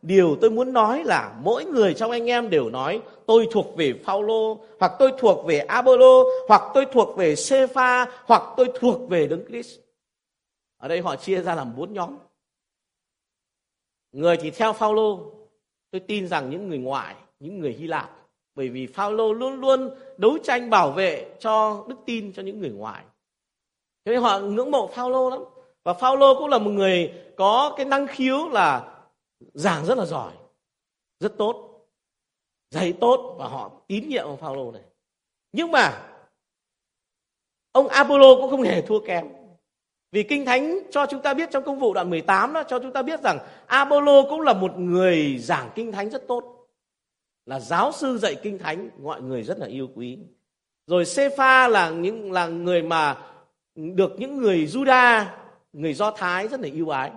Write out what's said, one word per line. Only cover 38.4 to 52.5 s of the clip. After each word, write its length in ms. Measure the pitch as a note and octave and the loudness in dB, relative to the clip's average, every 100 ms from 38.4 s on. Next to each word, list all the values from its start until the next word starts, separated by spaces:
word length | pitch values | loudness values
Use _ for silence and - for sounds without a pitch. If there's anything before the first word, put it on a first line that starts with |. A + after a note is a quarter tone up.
| C4 | 6
không 120 | C4+ | 0
hề 200 | A3+ F3 | 0 0
thua 180 | - G#3+ | 0 -2
kém. 280 | G#3 F3 D3 - - _ _ _ _ _ _ | -2 -6 -6 -18 -20 _ _ _ _ _ _
Vì 120 | G3 | -6
Kinh 220 | G#3 C#4+ C4 | -2 -2 0
Thánh 340 | B3+ D4+ F#4 - | 0 0 -6 -4
cho 140 | C#4+ C#4 | -2 -2
chúng 160 | C#4 | -2
ta 120 | C#4+ | -4
biết 160 | C4+ E4 | -4 -4
trong 120 | C#4 | -4
Công 160 | C4+ C#4 | -6 -2
vụ 140 | B3 | 0
đoạn 160 | F#3+ F3+ | 0 -2
mười 120 | E3 | -4
tám 320 | D#3+ F#3+ A3+ | 0 2 2
đó, 100 | D#4 | -4
cho 160 | D4+ B3 | -6 -8
chúng 140 | C4 | -6
ta 80 | C4 | -6
biết 180 | C4 D#4+ | -6 -4
rằng 160 | B3+ D3 - - _ | -2 -4 -8 -20 _
Apollo 580 | C4 C#4 D4 C#4+ C#4 C#4 | 0 2 2 6 6 6
cũng 120 | D4+ | 0
là 120 | D4+ | 0
một 180 | G3+ F#3 F3+ | 0 -2 -4
người 600 | F3+ F3+ F#3 E3 D3 B2+ | -2 2 2 2 0 -4
giảng 320 | - D#3 A#2+ G#3 | -4 -4 -4 -10
Kinh 160 | A#3 | -10
Thánh 180 | G3 G#3 | -8 -8
rất 180 | C4 C4 | -10 -8
tốt, 400 | A#3+ - - _ _ _ _ _ _ _ _ - | -8 -8 -20 _ _ _ _ _ _ _ _ -14
là 140 | C3 | -12
giáo 320 | A2+ E3+ B3 | -4 -2 -2
sư 260 | D#4 C4+ A#3+ | -2 -6 -2
dạy 180 | G3 - | -4 -4
Kinh 140 | G#3+ G3 | -10 -8
Thánh, 320 | E3 D#3+ A3 - | -8 -8 -12 -14
mọi 180 | C#3+ D#3 | -14 -12
người 220 | B2+ B2+ | -8 -10
rất 160 | G#2+ G2+ | -8 -10
là 60 | A2+ | -10
yêu 240 | B2+ C3 C3 | -12 -12 -12
quý. 240 | B2 C3 - _ _ _ _ _ - | -14 -16 -20 _ _ _ _ _ -4
Rồi 180 | F3+ F3 | -2 -2
Sepha 640 | - C#4 C#4 C4 C4 B3 | -2 -2 0 4 6 6
là 220 | G#3+ E3+ | 2 0
những, 420 | E3 F3 A3 G3+ | -2 -6 -6 -6
là 160 | F#3 | -4
người 360 | E3+ | -4